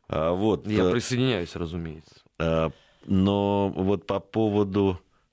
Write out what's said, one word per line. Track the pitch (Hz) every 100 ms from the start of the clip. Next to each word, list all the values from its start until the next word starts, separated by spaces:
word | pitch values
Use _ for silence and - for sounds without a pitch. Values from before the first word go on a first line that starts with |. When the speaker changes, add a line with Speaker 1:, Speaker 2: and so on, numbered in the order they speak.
| -
Speaker 1:
А, | - 80
вот, | 90 107 92 101
Speaker 2:
Я | 104 92
Speaker 1:
э, |
Speaker 2:
присоединяюсь, | 113 - 123 131 107 87
разумеется. | 82 85 87 82 78 - - _ -
Speaker 1:
э, | 82 80 80 - _ _
но | - 95 95 101 101 101 98
вот | - 95 98 -
по | 98
поводу, | - 110 107 104 101 98 98 90 - _ _